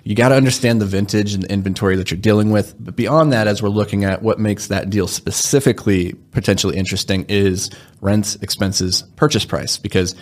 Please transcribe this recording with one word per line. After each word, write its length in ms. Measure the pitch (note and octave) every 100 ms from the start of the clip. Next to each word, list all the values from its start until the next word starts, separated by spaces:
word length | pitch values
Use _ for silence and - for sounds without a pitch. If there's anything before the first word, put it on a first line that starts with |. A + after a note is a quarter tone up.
you 120 | - G#2+
gotta 200 | B2 C3+
understand 460 | C3 - A#2+ A2+
the 40 | G2+
vintage 480 | F#2+ G2+ G#2+ G#2
and 100 | G2
the 80 | F#2
inventory 440 | G2+ F#2+ F#2 G2 F#2+
that 140 | F#2
you're 80 | E2+
dealing 320 | A2 G#2 G#2+
with. 220 | G#2+ - -
But 160 | F2+ A#2+
beyond 380 | A2 D#3 D3+
that, 140 | A#2 G#2+
as 140 | G2+
we're 80 | G2+
looking 360 | G#2 G2+ G2+ G2
at 160 | F#2+
what 180 | A2 G#2
makes 280 | G#2+ G2+ -
that 220 | G2 F#2+
deal 180 | G#2 F2+
specifically 1080 | - - - - C#3+ C3 - A2 F#2 F2 - _
potentially 460 | G#2+ G2+ F#2+ F#2+ E2
interesting 480 | F#2 G2 - F#2+ F2
is 420 | G2+ G2 F#2 - - - -
rents, 360 | G2 G#2+ G2+ -
expenses, 600 | F#2+ - G2 F#2+ F#2 F2+ - -
purchase 260 | D3+ A2
price. 340 | - D2+ C#2+ -
Because 380 | - F#2 F2+ -